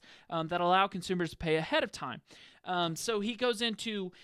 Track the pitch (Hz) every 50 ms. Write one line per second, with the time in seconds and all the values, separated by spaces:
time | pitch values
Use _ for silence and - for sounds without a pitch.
0 | - - - - - _ 180 165 160 156 175 175 175 175 180 190 196 196 - 185
1 | 170 - 185 175 170 156 - - 170 165 156 160 165 - 285 311 294 214 - -
2 | 147 131 113 - - _ - - - - - - - 196 180 175 175 165 165 -
3 | - - 226 208 202 226 240 202 247 247 240 202 240 233 214 - - 233 214 202
4 | 185 185 - -